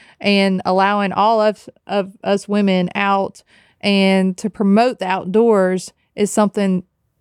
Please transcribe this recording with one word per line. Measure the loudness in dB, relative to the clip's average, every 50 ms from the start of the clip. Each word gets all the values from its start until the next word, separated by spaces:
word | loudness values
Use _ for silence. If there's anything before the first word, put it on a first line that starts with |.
| -20 -20 -16 -8
and | -2 0 0 2 2 0 0 -2 -2
allowing | -2 0 0 0 0 0 0 -2 -2 -2
all | 0 0 2 2 2 2
of, | 0 -2 -4 -8 -20 -20 _ _
of | -6 -4 -4 -4 -6 -8 _ -4
us | -2 -2 -2 -2 -2
women | -2 0 2 2 2 0 0 -2 -2
out | -4 -2 0 0 -2 -2 -4 -8 -14 -20 _ _ _ _ _ _ _ -2
and | 0 2 2 2 2 2 2 2 0 -2 -4
to | -8 -8
promote | -6 -2 0 2 4 4 2 2 0 -4
the | -4
outdoors | -4 -4 -4 -4 -2 0 2 4 4 4 4 2 2 0 -4 -6 -10 -18 _ _ _ -6
is | -4 -4 -2 0
something | 0 0 0 0 -2 -2 -2 -2 -2 -4 _ _ _ _ _ _ _